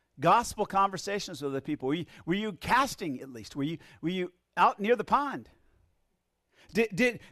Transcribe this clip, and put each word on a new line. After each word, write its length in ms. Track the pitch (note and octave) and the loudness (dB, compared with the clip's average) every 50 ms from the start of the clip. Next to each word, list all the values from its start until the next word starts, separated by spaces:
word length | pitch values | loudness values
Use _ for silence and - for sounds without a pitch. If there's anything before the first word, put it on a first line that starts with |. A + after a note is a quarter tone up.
| _ _ _ - | _ _ _ 0
gospel 480 | B2+ E3+ G3 A#3 A#3 - - A3 G3+ | 4 6 6 6 4 0 -4 -4 -4
conversations 720 | - F#3+ G3 G3 G3 F#3+ F3 - G3+ G3+ G3+ - - F3+ A#2+ | 0 2 2 2 2 2 -4 -6 -4 -4 -4 -4 -6 -10 -6
with 100 | C#3+ C#3 | -6 -4
other 100 | C3+ C3+ | -4 -4
people? 260 | C3 D3+ D3+ - C3 | -4 -4 -6 -4 -2
Were 80 | C3 D3+ | -2 -2
you, 100 | F3 D3+ - - - - | -2 -4 -8 -12 -12 -4
were 80 | D#3+ F3+ | -2 -2
you 180 | G3+ A3 G#3+ F3 | 0 0 -4 -6
casting 680 | - - F3+ A3 B3+ C#4 - - - G#3 D#3 B2+ - | -6 0 2 4 4 4 2 -2 -6 -6 -6 -6 -6
at 80 | C3+ C3+ B2 | -10 -12 -12
least? 220 | A2+ G#2 - - | -14 -14 -10 -6
Were 80 | D3 C#3 | -4 -4
you, 160 | D#3 E3+ D#3 - - - - | -4 -4 -8 -12 -18 -16 -6
were 80 | - E3 | -4 -4
you 220 | F#3 F#3 F3+ F3 _ _ _ _ - | -2 -2 -4 -6 _ _ _ _ 2
out 240 | F3 F#3 A#3 - - | 4 4 4 4 2
near 160 | G3 A3 B3 | 0 0 2
the 80 | A3 G#3 | 2 2
pond? 460 | - G#3+ C4 D4 C#4 A3 C3+ A2 - _ _ _ _ _ _ _ _ _ _ _ _ _ _ _ _ _ _ _ _ _ _ - _ - | 0 2 2 2 0 -6 -8 -12 -14 _ _ _ _ _ _ _ _ _ _ _ _ _ _ _ _ _ _ _ _ _ _ -16 _ 0
Did, 160 | G#3 A3+ - F#3 | 0 0 2 2
did, 260 | D#3 B3 A#3+ A3+ - - - | 2 2 2 0 -4 -14 -14